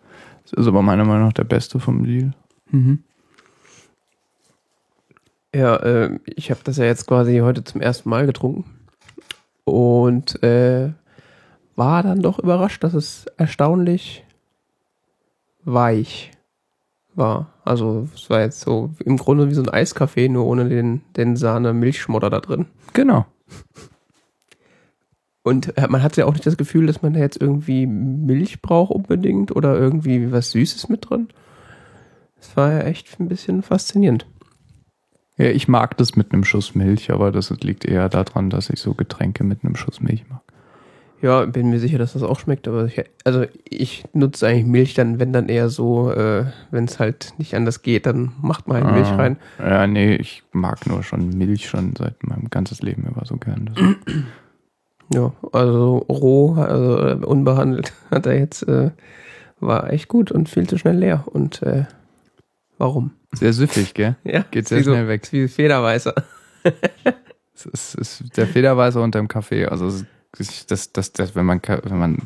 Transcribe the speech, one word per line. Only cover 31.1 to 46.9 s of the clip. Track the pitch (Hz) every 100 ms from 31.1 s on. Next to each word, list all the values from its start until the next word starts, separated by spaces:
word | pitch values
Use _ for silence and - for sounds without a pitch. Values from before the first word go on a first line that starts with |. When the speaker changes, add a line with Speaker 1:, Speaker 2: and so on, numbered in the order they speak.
| 254 226 _ _ - - - - - _ _ _ _
Speaker 2:
Es | - -
war | 143
ja | 156
echt | 151 160 - -
ein | 175
bisschen | 180 - 185
faszinierend. | 196 190 - 202 202 113 - - _ _ _ _ _ _ _ _ _ -
Speaker 1:
Ja, | 127
ich | 120 -
mag | 123 113 -
das | 120 -
mit | 107
einem | 95
Schuss | 98 104 101 -
Milch, | 95 104 -
aber | 95 101
das | 98 95 95
liegt | 98 98 -
eher | 92 92
daran, | 90 95 - 95
dass | 95 98
ich | -
so | -
Getränke | - - - 95 98 98
mit | 101
einem | - -
Schuss | - -
Milch | - 110 -
mag. | 131 _ _ _ _ _ _ _ _
Speaker 2:
Ja, | 135 127 120
bin | 123 120
mir | 117
sicher, | 120 151
dass | 120
das | -
auch | 127 139
schmeckt, | - 139 -
aber | 113 117
ich, | - - _ -
also | 127 120 - -
ich | - 127 - -
nutze | 151 139 - 110
eigentlich | 120 117
Milch | 123 131
dann, | - 117 117
wenn | 127
dann | 127 -
eher | 117 117
so, | 120 120 120 123
äh, | - 107 104 131 - -
wenn's | 120 117